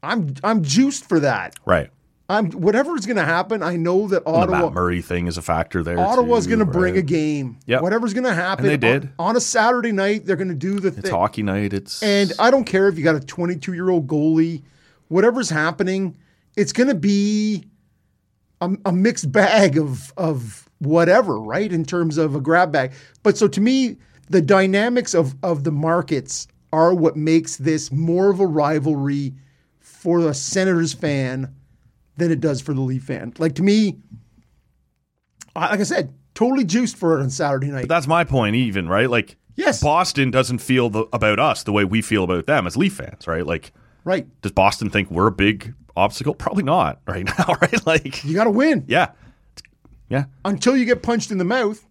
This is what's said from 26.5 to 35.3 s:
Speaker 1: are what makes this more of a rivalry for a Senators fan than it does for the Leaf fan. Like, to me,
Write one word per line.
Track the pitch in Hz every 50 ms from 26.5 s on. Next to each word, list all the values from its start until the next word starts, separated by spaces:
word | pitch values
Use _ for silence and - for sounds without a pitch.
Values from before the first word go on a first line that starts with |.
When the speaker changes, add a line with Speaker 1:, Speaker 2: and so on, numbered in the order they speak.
| _ _ _ _
Speaker 1:
are | - 160 160 170 185
what | 175 160 165 160
makes | 151 151 160 160 165 160 - -
this | - 135 165 156 156 151 -
more | 135 147 165 165 170 180 190 202
of | 196 180
a | 196
rivalry | 180 151 151 147 143 156 151 135 156 151 139 139 139 143 143 143 135 135 - - _ _ _ _ _ _ _
for | _ _ - - - 175 170 175 170 156
a | 139
Senators | 135 - - - 190 185 190 185 170 165 156 -
fan | - - 151 143 139 135 127 131 131 131 131 - - _ _ _ _ _ _ _ _ _ _ _
than | - 175 170
it | 165 135
does | - 156 143 123
for | - - 147
the | 131
Leaf | 135 127 131 131 131
fan. | - 135 90 80 120 117 -
Like, | 160 165 139
to | 139
me, | 180 196 208 220 214 202 - - - _ - 113 _ _ _ _ _ _ _ _ _ _ _ _ _ _ _ _ _ _ _ _ _ _